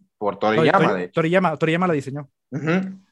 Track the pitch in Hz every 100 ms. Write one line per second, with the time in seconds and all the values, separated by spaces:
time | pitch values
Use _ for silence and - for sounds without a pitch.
0 | _ - 101 95 107 107 - 196 120 92
1 | 90 165 160 185 180 147 160 170 185 151
2 | 135 139 143 _ _ 156 147 185 190 -
3 | _